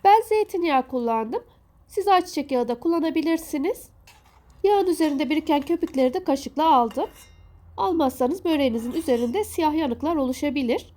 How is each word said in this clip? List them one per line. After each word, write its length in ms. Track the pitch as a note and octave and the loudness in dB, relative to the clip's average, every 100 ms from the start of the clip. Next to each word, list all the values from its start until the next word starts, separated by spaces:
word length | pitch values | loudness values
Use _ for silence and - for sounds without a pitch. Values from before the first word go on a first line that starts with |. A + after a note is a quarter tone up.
Ben 180 | G4 A4 | 6 4
zeytinyağı 640 | A4 G#4+ G#4 F#4 E4+ C4+ B3+ | 4 0 0 -2 0 0 0
kullandım. 560 | C4 A#3 A3+ A3 A#4+ - _ _ _ _ | -4 -2 -2 -4 -8 -10 _ _ _ _
Siz 200 | - F#4+ | -4 2
ayçiçek 440 | F#4 F4 D#4 C#4+ | 2 2 -6 -2
yağı 160 | B3+ A#3+ | -2 -2
da 120 | A#3+ | -2
kullanabilirsiniz. 1080 | E4 E4+ D#4+ D#4+ D#4 E4 D#4+ D4+ D#4 C5 - - - - _ _ _ - | -2 0 0 -2 -2 -2 -2 -4 -4 -4 -12 -20 -20 -20 _ _ _ -2
Yağın 240 | G4 G4+ F#4 | 2 4 2
üzerinde 420 | E4 D#4+ C#4 D4 | 2 0 0 0
biriken 320 | D#4 D#4 D4 | -2 2 0
köpükleri 520 | C#4 E4+ E4 C4 B3+ | 0 -2 -2 2 2
de 100 | F#4 | 0
kaşıkla 520 | F#4 C#4 B3+ - D#4+ C4+ | -2 -2 -4 -2 4 4
aldım. 340 | A#3 B3+ G#4 - - - - - - - | 2 -2 -6 -10 -20 -20 -20 -20 -16 -4
Almazsanız 680 | G4 E4+ C4+ B3+ B3+ F4+ F4 | 0 2 0 0 -2 -2 -2
böreğinizin 460 | D4+ C4+ A3+ A#3 | 2 2 0 -4
üzerinde 520 | D#4+ E4 A#3+ A#3+ F#4 | -6 0 0 0 -2
siyah 300 | G#4 - D#4 | -4 -2 0
yanıklar 420 | D#4 D4 A#3 D4+ E4 | 0 -2 -2 -2 -2
oluşabilir. 760 | B3+ B3+ D4 C#4 B3 C#4+ - | -2 -2 -2 -2 -2 -2 -4